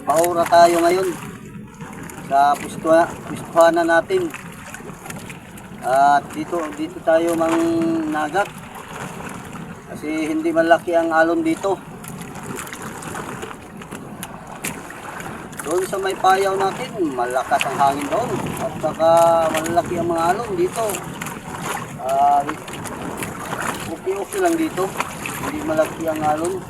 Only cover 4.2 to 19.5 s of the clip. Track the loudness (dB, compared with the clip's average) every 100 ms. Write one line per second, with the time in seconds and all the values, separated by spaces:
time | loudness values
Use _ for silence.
4.2 | -2 -6 -14 -16 -16 -14 -16 -16 -14 -12
5.2 | -12 -16 -16 -18 -16 -8 2 6 8 6
6.2 | 2 -8 -4 -4 -4 -6 -8 -2 4 4
7.2 | 4 2 2 2 2 2 2 0 0 -2
8.2 | 0 0 0 -4 -14 -14 -14 -12 -12 -10
9.2 | -12 -12 -12 -12 -12 -14 -12 -8 -4 -2
10.2 | -2 0 2 2 6 6 6 2 4 4
11.2 | 4 4 2 0 0 -2 -4 -14 -12 -12
12.2 | -12 -12 -10 -10 -10 -10 -12 -10 -10 -10
13.2 | -10 -10 -12 -12 -14 -16 -14 -14 -12 -12
14.2 | -12 -14 -14 -10 -8 -8 -12 -14 -12 -10
15.2 | -10 -10 -10 -8 -2 0 0 -2 -2 2
16.2 | 4 4 2 2 -2 -2 -8 -2 -2 -2
17.2 | -2 -2 0 0 0 2 2 2 -2 -2
18.2 | -2 -4 -4 -6 -6 -4 -4 2 6 8
19.2 | 8 6 4